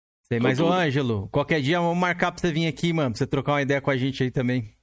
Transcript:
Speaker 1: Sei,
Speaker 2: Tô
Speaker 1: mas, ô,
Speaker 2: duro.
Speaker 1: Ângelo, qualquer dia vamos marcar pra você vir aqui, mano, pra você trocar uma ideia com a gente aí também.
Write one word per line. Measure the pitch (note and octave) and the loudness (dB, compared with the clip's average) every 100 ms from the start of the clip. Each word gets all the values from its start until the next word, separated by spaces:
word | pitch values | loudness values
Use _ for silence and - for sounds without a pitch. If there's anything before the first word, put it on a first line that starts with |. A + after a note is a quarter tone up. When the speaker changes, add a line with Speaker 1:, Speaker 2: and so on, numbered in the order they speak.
| _ _ - | _ _ -6
Speaker 1:
Sei, | A#2+ | 0
Speaker 2:
Tô | |
Speaker 1:
mas, | B2 C3 | 2 2
ô, | E3 | 2
Speaker 2:
duro. | F3+ | 2
Speaker 1:
Ângelo, | D#3+ C3 B2+ G#2+ F#2+ | 2 0 0 -2 -2
qualquer | C#3+ D3 D#3+ | -2 0 0
dia | C3 F3 | 2 0
vamos | E3+ F3 | 0 0
marcar | F3+ F3 F3+ | 0 0 -2
pra | F3 | 0
você | F3 | -2
vir | D#3 E3 | 0 -2
aqui, | C3+ E3+ | -2 -2
mano, | E3 C3+ | 0 0
pra | A2 | -2
você | C3 | -2
trocar | C#3+ B2+ | -2 0
uma | C#3+ | 0
ideia | C3+ C#3 | 0 0
com | C#3+ | 0
a | C3 | -2
gente | C3+ C3 | -2 -2
aí | B2+ | -2
também. | C#3 B2 B2+ G#2+ - | 0 0 -2 -4 -12